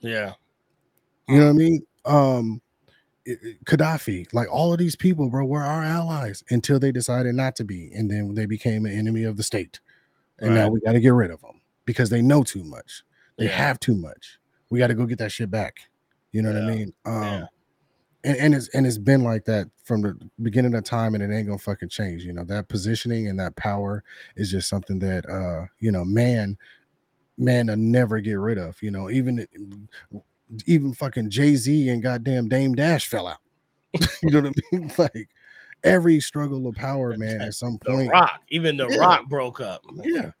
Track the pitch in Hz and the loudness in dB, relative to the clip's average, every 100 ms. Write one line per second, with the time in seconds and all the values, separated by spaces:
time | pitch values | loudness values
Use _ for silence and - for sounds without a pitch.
0 | 117 110 101 95 _ _ _ _ _ _ | -6 -6 -6 -10 _ _ _ _ _ _
1 | _ _ - 139 147 147 165 156 - _ | _ _ 4 8 8 8 4 2 -2 _
2 | - 147 135 127 113 110 - _ _ _ | 2 4 4 2 -2 -6 -14 _ _ _
3 | _ _ - 123 113 107 - 147 156 160 | _ _ -12 -12 -14 -14 0 2 2 -2
4 | - 95 87 120 113 - 170 170 175 - | -4 -8 -4 -4 -2 0 0 0 -2 2
5 | 185 165 131 131 131 147 143 156 156 170 | 2 2 0 -2 -2 -2 -2 -4 -2 -2
6 | 165 151 113 98 - 120 - 135 135 123 | -2 -4 -6 -8 -2 0 2 2 2 0
7 | 117 123 123 123 131 - 104 92 80 104 | -2 0 0 0 -2 -4 -8 -10 -10 -4
8 | 107 104 101 104 104 107 120 107 107 101 | -2 -2 -4 -4 -4 -2 -2 -2 -2 -2
9 | 107 113 113 104 - 104 87 - _ _ | -2 -2 -2 -4 -4 -6 -6 -14 _ _
10 | _ _ _ - 110 113 107 110 110 117 | _ _ _ -4 2 4 4 2 2 6
11 | 123 123 95 82 - - _ _ - 117 | 6 6 2 -4 -18 -20 _ _ -4 0
12 | 113 117 123 147 123 101 80 71 - - | 0 4 4 4 2 -4 -12 -16 -18 -20
13 | _ _ _ - - - 147 - - 104 | _ _ _ -6 -2 0 -2 0 -2 -2
14 | 78 - - - _ _ - 120 123 110 | -4 -16 -20 -20 _ _ -4 0 2 0
15 | 120 117 107 - 110 107 98 - _ _ | -2 -4 -6 -6 -6 -4 -6 -10 _ _
16 | _ _ _ 107 110 107 110 110 101 - | _ _ _ -2 -2 -2 -2 -4 -6 -10
17 | - 113 104 98 82 _ _ _ _ _ | -8 -6 -4 -6 -10 _ _ _ _ _
18 | _ _ - 131 151 139 117 135 131 107 | _ _ -2 2 4 2 0 0 0 2
19 | 101 139 120 113 - 107 92 _ - 110 | 4 4 4 0 0 -2 -2 _ -4 -2
20 | 104 - - - 113 110 123 117 - 117 | -2 -4 -12 -6 0 2 2 0 -2 -2
21 | 113 107 101 107 104 101 - 98 87 - | 0 0 -2 -2 -4 -6 -6 -6 -8 -6
22 | 98 85 87 87 87 104 98 107 98 113 | -6 -6 -8 -8 -6 -6 -4 -4 -2 -2
23 | 120 117 107 95 90 - 110 101 101 104 | -2 -4 -2 -4 -6 -4 -4 -2 -4 -6
24 | - - - - 101 92 - 101 - 95 | -10 -20 -14 -6 -4 -4 -2 -4 -4 -4
25 | 95 92 - 95 90 80 92 _ 110 92 | -2 -4 -4 -6 -6 -6 -10 _ -2 0
26 | 87 107 123 120 101 101 - _ _ _ | 0 2 2 2 -2 -8 -14 _ _ _
27 | _ _ _ - 123 123 117 107 113 123 | _ _ _ -2 2 2 2 0 2 4
28 | 117 110 104 101 107 104 85 95 107 98 | 2 0 -2 -2 -2 -4 -6 -8 -8 -6
29 | 95 131 127 120 101 - 101 101 107 - | -4 -2 0 -2 -6 -14 -18 -18 -20 -20
30 | - 101 - _ - 113 - 165 139 120 | -20 -20 -20 _ -20 -6 2 2 2 -4
31 | 135 120 107 104 147 139 117 151 131 117 | -6 -4 -4 2 4 4 2 2 2 0
32 | 123 123 127 127 110 131 135 123 156 151 | -2 -4 -2 -2 0 2 2 2 2 0
33 | - 107 90 80 _ _ _ _ _ 160 | -2 -6 -6 -10 _ _ _ _ _ -2
34 | 165 - 160 147 143 135 - 180 156 - | -2 -2 2 4 2 -2 -2 -4 -2 0
35 | 151 113 107 _ - - - - - 185 | 0 -2 -16 _ -20 -20 -20 0 4 6
36 | 170 160 - 147 143 135 127 110 135 139 | 6 4 2 -4 -4 -4 -6 -6 -4 -4
37 | 123 110 110 110 107 - 123 110 - 131 | -4 -4 -6 -6 -6 -6 -8 -6 -2 0
38 | 127 175 147 - - 160 160 139 127 - | 4 6 4 2 -6 -2 0 0 0 4
39 | 180 156 127 139 127 120 110 90 - - | 6 4 2 -4 -4 -6 -10 -10 -14 -8
40 | 302 330 - - | -4 -4 -6 -12